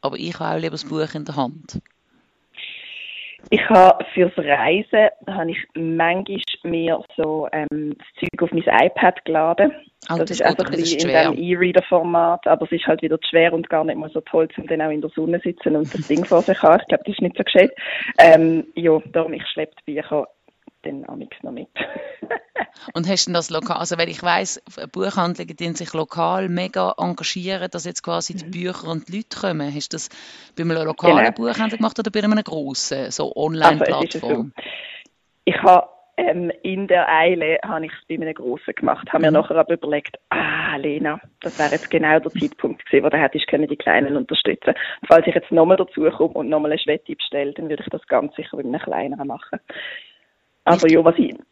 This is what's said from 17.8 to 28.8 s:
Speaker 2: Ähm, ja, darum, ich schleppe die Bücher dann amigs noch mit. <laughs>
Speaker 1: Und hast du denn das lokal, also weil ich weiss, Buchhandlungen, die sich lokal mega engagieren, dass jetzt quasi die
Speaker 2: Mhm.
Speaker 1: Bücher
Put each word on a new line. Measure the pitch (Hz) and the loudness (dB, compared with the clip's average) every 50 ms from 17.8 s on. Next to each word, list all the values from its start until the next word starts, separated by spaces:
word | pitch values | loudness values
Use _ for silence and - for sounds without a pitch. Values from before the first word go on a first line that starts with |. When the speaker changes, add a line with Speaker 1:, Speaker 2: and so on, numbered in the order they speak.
| - - - - - - - | -10 -10 -8 -8 -8 -4 6
Speaker 2:
Ähm, | - 170 170 160 160 165 160 165 160 - - - | 8 10 10 10 10 8 4 2 0 -2 -4 -8
ja, | 175 170 165 156 156 - - | 0 2 4 4 4 0 -2
darum, | - 170 165 160 156 | -4 -2 -2 -2 -6
ich | 160 160 | -10 -10
schleppe | - - - 156 - _ - _ | -10 -8 -8 -8 -8 _ -18 _
die | - 147 | -8 -8
Bücher | 147 151 - 151 151 - - _ _ _ _ _ _ _ - _ _ - | -8 -6 -4 -2 -4 -4 -4 _ _ _ _ _ _ _ -20 _ _ -12
dann | 156 143 - - | -10 -10 -10 -12
amigs | - - - - - - - | -14 -14 -14 -14 -16 -18 -16
noch | - - | -14 -14
mit. | 135 - - _ _ | -12 -12 -14 _ _
<laughs> | - - - - 539 - - - - - - 453 - - _ _ 508 - - _ - - - - | -10 -10 -10 -10 -12 -14 -14 -14 -16 -8 -8 -8 -8 -8 _ _ -8 -8 -8 _ -20 -20 -10 -8
Speaker 1:
Und | 165 170 180 | -6 -2 -2
hast | 196 180 - | -2 -2 -2
du | - | 0
denn | 180 | -2
das | 170 160 - | -2 -2 -2
lokal, | 165 156 156 - 170 | -6 -6 -4 -4 -6
also | - 170 175 175 | -6 -4 -6 -2
weil | 165 170 170 | -2 -2 -4
ich | 165 151 | -4 -6
weiss, | - 175 170 175 190 - - - _ - - - - - | -2 0 0 0 -2 -4 -8 -12 _ -20 -16 -16 -16 -12
Buchhandlungen, | - 180 190 196 190 196 175 175 175 170 170 170 165 | -8 -6 -6 -4 -2 -2 -2 -2 -2 -6 -10 -14 -12
die | _ 175 170 165 | _ -8 -8 -6
sich | 156 175 - - | -8 -10 -8 -6
lokal | 160 156 - - 170 165 165 180 190 190 185 | -6 -6 -6 -4 -2 -2 0 0 -2 -2 -4
mega | 175 175 185 190 - 190 185 185 - - | -4 -4 -4 -4 -2 -2 -2 -2 -2 -2
engagieren, | 175 180 175 175 165 - - 185 175 185 190 185 180 180 | -4 -4 -4 -6 -6 -8 -6 -6 -6 -6 -6 -6 -8 -8
dass | - 175 151 | -8 -8 -10
jetzt | 175 - - - | -8 -10 -10 -6
quasi | - 170 170 165 - 180 | -4 -4 -4 -4 -6 -10
die | 190 156 | -12 -12
Speaker 2:
Mhm. | 165 | -10
Speaker 1:
Bücher | 185 170 180 180 185 - | -10 -8 -8 -8 -8 -10